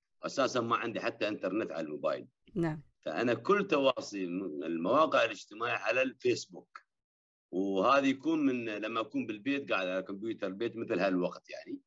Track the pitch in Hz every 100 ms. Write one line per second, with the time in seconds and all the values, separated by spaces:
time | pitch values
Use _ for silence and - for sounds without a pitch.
0 | _ _ - - 123 120 117 110 113 98
1 | 107 - 107 104 95 104 101 78 76 73
2 | 73 - - _ _ 190 165 156 - _
3 | - 80 120 117 - 202 196 147 135 -
4 | - 101 90 90 92 73 80 82 92 139
5 | 156 131 113 101 - 107 120 110 104 127
6 | 131 - 123 113 - - - - _ _
7 | _ _ _ _ - 92 98 95 110 139
8 | 135 123 151 160 139 123 113 104 110 113
9 | 110 139 117 107 117 139 95 101 92 95
10 | 92 98 113 101 98 95 117 113 104 95
11 | 95 90 87 - - - - -